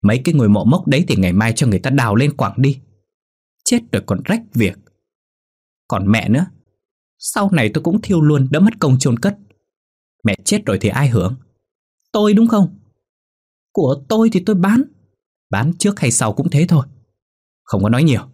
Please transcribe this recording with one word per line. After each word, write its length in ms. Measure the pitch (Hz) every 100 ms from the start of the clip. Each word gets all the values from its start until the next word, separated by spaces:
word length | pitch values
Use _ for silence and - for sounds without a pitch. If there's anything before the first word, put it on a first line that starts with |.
Mấy 180 | 101 117
cái 100 | 131
ngôi 140 | 156 113
mộ 160 | 104
mốc 220 | 98 165 -
đấy 180 | 139 185
thì 80 | 101
ngày 160 | 92
mai 200 | 87 110 113
cho 100 | 135
người 120 | 95
ta 120 | 107
đào 240 | 135 117
lên 220 | 104 143 143
quẳng 180 | 104 -
đi. 240 | 135 - - _ _ _ _ _ _ _
Chết 160 | - 240 233
rồi 100 | - -
còn 160 | 98
rách 180 | - 220 233
việc. 240 | 127 101 - _ _ _ _ _ _ _ _ _ _ _
Còn 220 | 104 95
mẹ 180 | 110 92
nữa, 180 | 117 185 - _ _ _ _ _ _
sau 320 | - - 202
này 180 | 175 110
tôi 100 | -
cũng 160 | - 196
thiêu 180 | - 180
luôn, 280 | 151 147 131
đỡ 100 | 147
mất 200 | 196 226
công 180 | 156 127
chôn 200 | 135 117
cất. 200 | - 202 - _ _ _ _ _ _ _
Mẹ 120 | 117 95
chết 180 | - - -
rồi 120 | 98
thì 80 | 107
ai 200 | 113 143
hưởng? 260 | 113 90 131 _ _ _ _ _ _ _
Tôi 220 | 220 208
đúng 140 | 208 226
không? 300 | 226 180 - _ _ _ _ _ _ _ _ _
Của 320 | - 147 139 135
tôi 220 | 220 226
thì 100 | 202 180
tôi 100 | 208
bán. 260 | 190 226 302 _ _ _ _ _ _
Bán 220 | 98 123 175
trước 220 | 202 202
hay 100 | 127
sau 220 | 110 113
cũng 180 | 104 139
thế 160 | 143 170
thôi. 180 | 160 - - _ _ _ _ _ _
Không 180 | _ 104
có 60 | 101
nói 140 | 120
nhiều. 260 | 160 117 -